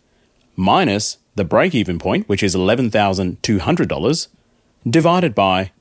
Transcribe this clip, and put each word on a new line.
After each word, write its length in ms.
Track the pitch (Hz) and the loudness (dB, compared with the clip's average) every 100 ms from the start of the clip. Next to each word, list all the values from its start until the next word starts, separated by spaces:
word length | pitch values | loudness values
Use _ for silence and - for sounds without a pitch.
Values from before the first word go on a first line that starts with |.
| _ _ _ _ _ | _ _ _ _ _
minus 640 | - 95 156 160 101 - - _ | -2 2 2 2 0 -2 -8 _
the 100 | - | -6
break-even 540 | 82 113 180 143 92 85 | 0 0 2 0 -2 -4
point, 300 | 90 143 220 | -2 -2 -2
which 140 | 98 | -2
is 120 | 101 | 0
eleven 360 | 92 92 120 120 | 0 0 0 0
thousand 520 | 107 101 92 92 - | 0 0 0 -4 -4
two 160 | - 101 | -2 0
hundred 300 | - 170 104 | 0 0 0
dollars, 400 | 73 101 160 - _ _ _ _ _ 123 | -2 -2 -2 -6 _ _ _ _ _ 0
divided 460 | 156 165 175 170 | 2 4 2 0
by 380 | 107 98 92 98 - | 0 2 0 -2 -10